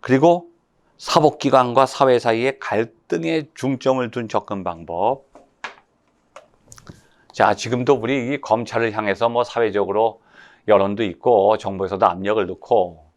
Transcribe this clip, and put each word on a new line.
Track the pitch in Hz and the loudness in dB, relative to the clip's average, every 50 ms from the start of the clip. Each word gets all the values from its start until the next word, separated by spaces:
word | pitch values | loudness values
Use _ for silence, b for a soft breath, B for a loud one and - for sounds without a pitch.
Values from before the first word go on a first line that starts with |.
그리고 | - - 127 135 143 170 170 180 175 - _ _ _ _ _ _ _ _ _ | 0 2 2 4 4 4 4 2 -2 -12 _ _ _ _ _ _ _ _ _
사법기관과 | _ - - - 170 151 151 - - - 139 127 131 127 120 120 127 135 | _ -8 -2 0 2 2 2 0 2 -2 2 4 4 2 4 2 2 2
사회 | 127 - - 139 131 127 120 | 2 2 2 4 4 4 4
사이의 | - 123 113 113 117 135 135 - | 2 0 0 0 0 -2 -4 -4
갈등에 | - - - 104 113 110 _ _ _ _ 170 170 165 165 165 160 147 - _ | -8 -4 -2 -2 -4 -4 _ _ _ _ -6 -4 -4 -4 -4 -4 -6 -8 _
중점을 | - - 131 135 123 - 131 131 131 123 117 | -6 -4 -4 -4 0 0 0 0 0 -2 -4
둔 | 113 123 117 | -6 -8 -8
접근 | 110 - 107 - - 104 98 95 | -4 -4 -6 -4 -4 -10 -8 -6
방법. | 92 85 82 85 85 85 87 95 113 135 135 _ _ _ - _ _ _ _ - - - _ _ _ _ _ _ _ _ _ _ _ _ - _ _ _ _ _ _ - - _ B B B B B B B B B | -8 -8 -10 -12 -10 -6 -2 0 0 -2 -2 _ _ _ -20 _ _ _ _ -18 -18 -18 _ _ _ _ _ _ _ _ _ _ _ _ -20 _ _ _ _ _ _ -20 -20 _ B B B B B B B B B
자, | _ - 107 101 104 | _ 2 2 2 2
지금도 | - - 113 120 123 123 123 143 | 0 -4 -4 -4 -2 2 2 2
우리 | 120 107 117 135 139 120 123 143 | 2 2 -4 -4 -4 -4 -4 -6
이 | 139 | -8
검찰을 | - - 110 117 117 - - 117 117 113 104 | -2 -2 -2 -2 -2 -4 -4 -2 -2 -2 -2
향해서 | 110 107 104 95 92 117 117 | -4 -2 -4 -2 0 0 -2
뭐 | 120 120 120 | 0 -2 -4
사회적으로 | - - 120 117 110 95 104 98 92 98 107 113 113 110 b b b b b b b b b b | -2 -2 -2 -2 0 0 -2 -2 0 0 0 0 0 -2 b b b b b b b b b b
여론도 | - 104 98 98 101 104 101 117 | 2 4 4 4 2 -2 -4 -4
있고 | 98 85 _ - 127 120 104 98 101 110 | -6 -6 _ 0 2 4 4 4 4 2
정부에서도 | 110 - - 98 95 98 90 98 95 104 | 0 -2 -8 -6 -6 -6 -6 -2 2 2
압력을 | 98 90 92 95 101 107 113 98 | 2 2 0 -2 -2 0 0 -2
넣고 | 87 92 - - - 123 110 92 87 82 80 - _ _ | -4 -6 -14 -4 0 0 0 0 0 -6 -18 -20 _ _